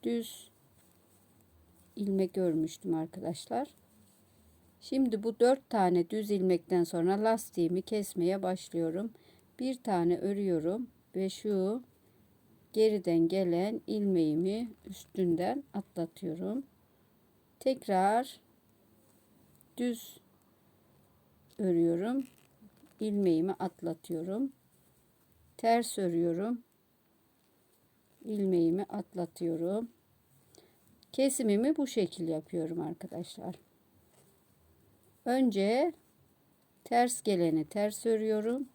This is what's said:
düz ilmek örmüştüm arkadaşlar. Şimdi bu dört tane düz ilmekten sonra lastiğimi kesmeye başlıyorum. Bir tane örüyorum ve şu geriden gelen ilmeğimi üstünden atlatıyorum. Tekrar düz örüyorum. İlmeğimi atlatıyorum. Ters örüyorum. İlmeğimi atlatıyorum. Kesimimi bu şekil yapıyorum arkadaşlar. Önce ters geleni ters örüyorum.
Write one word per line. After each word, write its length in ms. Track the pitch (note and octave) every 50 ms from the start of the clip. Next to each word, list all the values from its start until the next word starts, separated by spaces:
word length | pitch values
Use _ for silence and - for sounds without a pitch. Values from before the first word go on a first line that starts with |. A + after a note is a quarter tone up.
| -
düz 480 | A#3 A#3 A#3 A3+ - - - - - _ _ _ _ _ _ _ _ _ _ _ _ _ _ _ _ _ _ _ _ _ - _ _ _ _ _ _ _
ilmek 420 | - G3+ G3 G3 F#3+ F#3+ F3+ - G3
örmüştüm 560 | F#3 F3 D#3+ D#3+ D#3 E3 - - - F#3+ E3
arkadaşlar. 720 | D#3+ D#3+ E3 - F#3 - - - A#3+ - - A#3 A#3 C#4 - - - _ _ _ _ - _ _ _ _ _ _ _ _ _ _ _ _ _ _ _
Şimdi 420 | - - - C4+ C4+ B3 A3 G#3+ G#3
bu 180 | A3+ A3 _
dört 300 | A#3+ B3 C4+ C4+ _ _
tane 400 | - A3 F#3+ F3+ F3 F3 E3+ F3
düz 200 | G#3+ A3 G#3+ G#3
ilmekten 540 | G#3 G3 F#3 F#3 F3+ E3+ - - F#3 F3+ E3+
sonra 400 | E3 - E3+ E3 F3+ G3 G3 G#3+
lastiğimi 580 | A3 A3+ A3 - - - - E3+ D#3+ F3 F#3 F#3
kesmeye 600 | - A3 G#3+ G3+ - - F#3 E3 E3+ F#3+ G3 F#3+
başlıyorum. 680 | F#3 F#3 F#3 - - - E3+ E3 D#3+ D#3+ F#3 G#3 A3+ - - _ - - _ _ _ _ -
Bir 220 | B3+ C4 C4 B3+ _
tane 360 | - G3+ F3 E3+ E3+ F3 -
örüyorum 680 | - G3 G3+ G3 G3+ F#3+ F3 D#3+ D3+ E3+ F#3+ A3+ B3+ A#3 _ _ _ _ _
ve 140 | F#3 F#3+ F#3+
şu 520 | - - - G#3+ G#3 F#3+ F#3 F#3+ G#3+ B3+ B3 _ _ _ _ _ _ _ _ _ _ _ _ _ _ _ _ _ -
geriden 560 | G#3+ A3 A3 G#3+ G3+ F3 F#3 E3+ E3 E3 E3
gelen 520 | F3 F#3+ F#3+ F3 E3+ E3+ F#3 G#3 A3+ A3 -
ilmeğimi 880 | - G#3+ G#3+ G#3 G3+ F#3+ F3 D#3+ D3+ D3+ D#3 F3 F#3+ G3+ A3+ A#3+ A3+ G#3+ _ _
üstünden 760 | - G3 - - _ _ - F#3+ F3 E3 D#3+ F3 G3+ A#3+ C#4+ C#4+ _ -
atlatıyorum. 880 | G3+ - _ _ F3+ E3 E3 _ - G3 E3+ D#3 E3+ F#3 F#3+ G#3+ C4 C#4 - _ _ _ _ _ _ _ _ _ _ _ _ _ _ _ _ _ _
Tekrar 800 | - C4 C4 B3+ - - G3+ F#3 F#3 G3 G#3+ A#3 C4 C4 - - _ _ _ _ _ _ _ _ _ _ _ _ _ _ _ _ _ _ _ _ _ _ _ _ - _ _
düz 440 | - A#3+ B3 A#3 A#3 - - - - _ _ _ _ _ _ _ _ _ _ _ _ _ _ _ _ _ _ _ _ _ _ _ _ _ _ - -
örüyorum. 680 | G#3+ F#3+ F3 E3+ E3+ E3 E3+ E3+ F#3+ A3+ B3+ C4+ C4 - _ _ _ _ _ _ - G3+ _ _ - - _ _
İlmeğimi 520 | G#3+ G#3+ G#3 G3+ G3 F#3 E3 D#3+ E3+ F#3+ F#3
atlatıyorum. 1000 | - - F3+ - - - E3+ D#3+ E3 - - E3+ D#3+ E3 F3+ F#3+ A3 C4+ C4+ - _ _ _ _ _ _ _ _ _ _ _ _ _ _ _ _ _ _ _ _
Ters 420 | - - A3+ A3+ A#3 A#3 - - -
örüyorum. 640 | G3 F3 E3+ E3 E3+ E3+ E3 E3+ G3 A3+ B3 A#3+ - _ _ _ _ _ _ _ _ _ _ _ _ _ _ _ _ _ _ _ _ _ _ _ _ _ _ _ _ _ _ _ -
İlmeğimi 580 | A3+ G#3+ G#3 G3 F#3+ F#3 F3 E3 E3 E3 F#3+ G3+
atlatıyorum. 1040 | _ - G#3 - _ _ F3+ F3 E3 _ - F3+ E3 E3 D#3+ E3 F3 G3 G#3+ A#3 A#3 _ _ _ _ _ _ _ _ _ _ _ _ _ - - _ _ _ _ _ _ _ - _ -
Kesimimi 640 | - C4+ C#4 C4+ - C4 A3 G3+ G3+ A#3 C#4 D#4
bu 100 | D#4 C#4+
şekil 420 | B3+ - A#3 F#3+ F3 - - E3+ D#3+
yapıyorum 520 | D#3+ D#3 D#3 - - E3+ D#3+ D#3+ E3+ E3
arkadaşlar. 760 | D#3+ D#3 E3+ - - - - - F3 - - - - F3+ F3+ - _ _ _ _ _ _ _ _ _ _ _ _ _ _ _ _ _ _ _ _ _ _ _ _ _ _ _ _ _ _ _ _ _
Önce 680 | B3 B3 C4 C4 A#3+ G3+ G3 G3 G3+ A3+ B3+ D4 F4 D#4 - _ _ _ _ _ _ _ _ _ _ _ _ _ _ _ _ _
ters 380 | - A#3+ A#3+ B3 B3 B3 - -
geleni 420 | A3 G3+ F3+ F3 E3 D#3 D#3+ D#3
ters 420 | - - G#3 G#3 G#3+ G#3 - -
örüyorum. 600 | A3+ A3+ A3 A3 A3 G#3+ G#3+ G#3+ A3 A#3+ C4+ C#4 B3 _